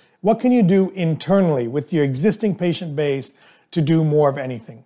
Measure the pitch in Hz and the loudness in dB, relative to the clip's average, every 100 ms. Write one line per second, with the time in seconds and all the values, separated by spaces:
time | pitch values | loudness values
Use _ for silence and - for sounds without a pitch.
0 | _ _ 190 226 247 247 180 196 190 - | _ _ 0 0 2 4 4 4 2 -2
1 | 165 156 - 196 180 139 117 143 143 165 | -4 -2 0 2 2 0 -2 -6 -4 -2
2 | 143 131 175 165 214 175 180 165 175 143 | 0 0 0 0 -2 -2 -2 -4 -6 -4
3 | 147 139 131 - - _ _ 170 151 165 | -2 -2 -6 -14 -20 _ _ -4 2 2
4 | 156 151 147 139 131 120 - 117 | 2 4 2 0 -6 -10 -14 -20